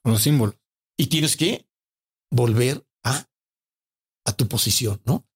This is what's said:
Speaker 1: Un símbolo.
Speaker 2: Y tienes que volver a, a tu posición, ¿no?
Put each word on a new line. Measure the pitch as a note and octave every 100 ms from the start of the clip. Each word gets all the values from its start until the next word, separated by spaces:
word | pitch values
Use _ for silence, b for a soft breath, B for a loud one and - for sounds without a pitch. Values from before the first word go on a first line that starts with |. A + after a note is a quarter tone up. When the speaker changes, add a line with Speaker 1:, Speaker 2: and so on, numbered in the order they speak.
Speaker 1:
Un | A#2 A2+
símbolo. | C#3 D3 G#2+ - _ _ _ -
Speaker 2:
Y | C#3
tienes | D#3+ D3+ -
que | E3 B3 - _ _ _ _ _ _
volver | B2 A#2+ G#2+ B2 D3+ - _
a, | - C#3 - _ _ _ _ _ _ _ _ _
a | -
tu | - A#2+
posición, | A2+ - - A#2 G2+
¿no? | - - -